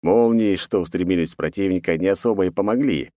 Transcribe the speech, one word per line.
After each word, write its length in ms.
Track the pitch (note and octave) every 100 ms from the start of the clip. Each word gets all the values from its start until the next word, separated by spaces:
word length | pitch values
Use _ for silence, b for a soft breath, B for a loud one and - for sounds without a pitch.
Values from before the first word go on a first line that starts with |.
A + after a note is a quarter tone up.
Молнии, 540 | D#2+ G#2+ A#2 A#2 G#2+ F#2
что 220 | - G#2
устремились 540 | E2 F2+ F2+ F2+ D#2+
в 40 | -
противника, 600 | D#2+ - G2 F#2 D#2+ E2
не 100 | F#2
особо 380 | G2 A#2+ G2+ F#2
и 60 |
помогли. 600 | E2 G2+ A#2+ C#3+ D#2 A#1+